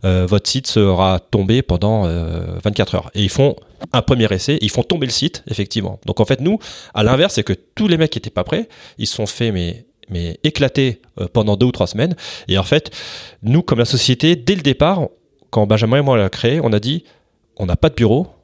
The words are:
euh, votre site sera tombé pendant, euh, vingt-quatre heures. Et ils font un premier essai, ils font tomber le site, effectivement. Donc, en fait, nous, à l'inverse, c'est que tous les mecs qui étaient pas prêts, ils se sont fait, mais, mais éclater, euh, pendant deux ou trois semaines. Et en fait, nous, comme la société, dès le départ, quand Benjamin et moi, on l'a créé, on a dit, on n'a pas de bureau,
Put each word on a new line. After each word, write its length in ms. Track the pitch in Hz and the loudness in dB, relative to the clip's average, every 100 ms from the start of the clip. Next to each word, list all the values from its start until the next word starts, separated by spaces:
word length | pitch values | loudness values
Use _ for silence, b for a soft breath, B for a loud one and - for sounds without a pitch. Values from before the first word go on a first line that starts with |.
euh, 200 | 98 92 90 | 0 2 2
votre 220 | 104 - | 0 0
site 200 | 131 - | -4 -2
sera 500 | - 98 90 95 92 | 2 4 4 2 0
tombé 440 | - 107 95 120 | 0 -2 2 0
pendant, 420 | 127 87 101 110 | 2 0 0 0
euh, 540 | 90 85 82 82 85 87 | 0 -2 -4 -6 -6 -4
vingt-quatre 320 | 107 101 101 | -4 0 0
heures. 160 | 120 - | -2 -4
Et 80 | 98 | -2
ils 80 | 98 | -2
font 260 | - 135 - - - - | 2 0 0 -12 -20 -4
un 100 | 127 | -2
premier 300 | - 127 110 | 0 2 2
essai, 260 | 95 - 147 | 0 -2 0
ils 100 | 104 | 0
font 120 | - | 0
tomber 220 | - 175 135 | 0 0 -2
le 60 | |
site, 300 | - 160 - - | -2 -4 -6 -10
effectivement. 500 | 110 98 - 95 95 - | -6 -4 -4 -6 -8 -6
Donc, 140 | - | 0
en 60 | 110 | 0
fait, 140 | 135 | 2
nous, 180 | 143 214 B B B | 0 -2 B B B
à 80 | - | 0
l'inverse, 320 | 107 131 185 | 2 4 2
c'est 80 | - | 0
que 120 | 107 - _ | -2 -2 _
tous 140 | - 208 | -4 0
les 80 | 165 | 2
mecs 140 | 156 | 0
qui 80 | - | -2
étaient 120 | - | -8
pas 140 | - | -6
prêts, 240 | 92 180 226 B B B | -2 -4 -4 B B B
ils 80 | 110 | -8
se 100 | - | -4
sont 100 | 107 | -6
fait, 240 | - 117 | -2 -2
mais, 360 | 98 85 117 - _ - | -2 -4 -6 -14 _ -10
mais 280 | 87 85 85 | -6 -6 -2
éclater, 560 | 156 151 135 - 131 110 _ - | -2 0 0 2 0 -2 _ -8
euh, 80 | - | -4
pendant 240 | - 107 101 | 0 2 2
deux 100 | 123 | 2
ou 60 | |
trois 160 | - 92 | 2 -2
semaines. 260 | 104 156 170 B B B | 0 -2 -2 B B B
Et 120 | 95 | -2
en 40 | |
fait, 300 | 95 151 - B B B B B | 2 0 -2 B B B B B
nous, 200 | 107 139 | 0 2
comme 160 | 175 120 | 2 0
la 40 | 117 | 2
société, 500 | 127 - 123 156 170 | 2 0 2 2 0
dès 180 | 120 | 0
le 80 | 196 | 0
départ, 460 | 143 127 151 196 147 _ _ _ - | 0 2 2 2 -2 _ _ _ -4
quand 160 | - 104 | 0 2
Benjamin 300 | 110 113 131 | 4 4 2
et 60 | |
moi, 120 | 139 | 4
on 40 | 123 | 2
l'a 100 | 95 | 2
créé, 320 | - 117 151 | 0 0 0
on 100 | 131 | 2
a 60 | 104 | 0
dit, 240 | 110 160 - b b _ _ - | 0 -4 -6 b b _ _ -8
on 100 | 95 | -2
n'a 100 | 90 | 2
pas 120 | 160 | 2
de 60 | |
bureau, 340 | - 113 123 180 _ | 2 2 2 -2 _